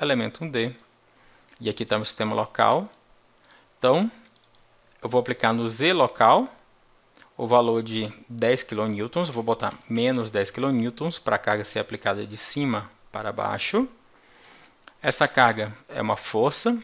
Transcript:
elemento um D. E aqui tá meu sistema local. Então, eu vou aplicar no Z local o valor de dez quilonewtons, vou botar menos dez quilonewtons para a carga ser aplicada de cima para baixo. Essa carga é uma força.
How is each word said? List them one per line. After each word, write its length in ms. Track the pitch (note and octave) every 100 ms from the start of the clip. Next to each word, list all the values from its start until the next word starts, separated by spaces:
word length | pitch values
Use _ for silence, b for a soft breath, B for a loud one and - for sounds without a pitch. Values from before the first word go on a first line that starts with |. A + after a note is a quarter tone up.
elemento 420 | D3+ B2+ A2 -
um 60 | D#3+
D. 240 | B2 A#2 B2 _ _ _ b b b b b
E 80 | A2+
aqui 160 | G#2
tá 120 | A2 G#2+
meu 100 | G#2
sistema 280 | - G#2+
local. 540 | A2 G#2+ - A2 C#3+ G#3 - _ _ _ _ b b b _
Então, 320 | B2+ D3+ A3+ - - _ _ _ _ _ _ _
eu 60 | A#2
vou 120 | B2
aplicar 320 | A#2+ B2 A2+
no 160 | A2+ A2+
Z 240 | A2+ D#3+
local 560 | F3+ B2+ - A2+ E3 C4 - _ _ _ _ _ - b -
o 100 | A#2
valor 360 | B2 A#2 A2+
de 280 | A2+ A2 G#2+ - -
dez 360 | A#2 A#2 B2+
quilonewtons, 640 | - G#2+ A2 G#2 A2+ E3+ E3+
vou 140 | A#2+
botar 320 | A2+ A2 G#2 - -
menos 440 | A2+ B2 B2+ A2
dez 200 | G#2 G2
quilonewtons 680 | - C#3 B2+ A#2 A#2 D#3+ -
para 180 | - G#2
a 20 |
carga 260 | - G#2+
ser 140 | G2+ G#2+
aplicada 480 | G#2 G#2+ G#2 G2+ G#2
de 100 | G#2+
cima 540 | - C#3+ C#3+ G#2 G2 - -
para 220 | G#2+ G#2+
baixo. 560 | G#2+ G2+ G2+ - G#3+ C4 - _ b b b b b b b b b
Essa 240 | D3+ - C#3+
carga 480 | - A#2+ A2 G#2+ G#2+ -
é 120 | -
uma 160 | G#2+ G2+
força. 600 | - G#2+ C3 - A#3 A#3+